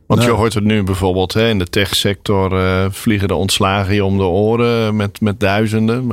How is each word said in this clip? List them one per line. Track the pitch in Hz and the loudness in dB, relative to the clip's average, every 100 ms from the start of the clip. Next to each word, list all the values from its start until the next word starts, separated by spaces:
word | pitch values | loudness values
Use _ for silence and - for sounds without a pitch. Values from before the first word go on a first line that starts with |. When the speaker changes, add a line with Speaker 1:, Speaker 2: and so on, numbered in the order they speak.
| - | -2
Speaker 1:
Want | - | 2
je | 120 | 2
Speaker 2:
nee. | 104 | 2
Speaker 1:
hoort | 110 | 0
het | 107 | 0
nu | 107 107 | 0 0
bijvoorbeeld, | 95 90 92 92 90 | 0 0 0 0 0
hè, | 110 117 | 0 0
in | 104 | 0
de | 87 | 0
techsector, | 104 95 - 104 98 - 98 95 95 | -2 0 0 -2 -2 -2 0 0 0
eh, | 92 95 95 | 0 0 -2
vliegen | - 113 104 98 | -2 -2 0 0
de | |
ontslagen | 80 95 - 95 101 95 | 0 -2 0 0 0 0
je | 104 | 0
om | 95 98 | 0 0
de | |
oren | 92 92 107 117 120 117 110 107 | 0 2 0 2 0 0 0 -2
met, | 101 - | -4 -2
met | 107 95 | -4 0
duizenden. | 98 104 110 110 110 123 123 | 0 0 0 0 0 0 -2